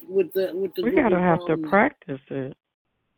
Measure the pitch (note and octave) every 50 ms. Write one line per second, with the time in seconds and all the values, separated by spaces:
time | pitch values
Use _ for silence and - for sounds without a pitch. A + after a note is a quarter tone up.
0 | - E3 F#3 G3 F#3 D#3 - F#3+ F#3+ F3+ - F3+ G3 F#3 - - F3+ A#3 E4 F4
1 | C#4+ A3 F#3 F3 F3+ F3+ E3+ E3+ F3 F3 D#3 D#3+ D#3 D3+ E3+ G3 A3+ D4 - _
2 | - - C#3+ C3+ _ - C#3+ C#3 C3 C3+ D3 _ _ _ _ _ _ _ _ _
3 | _ _ _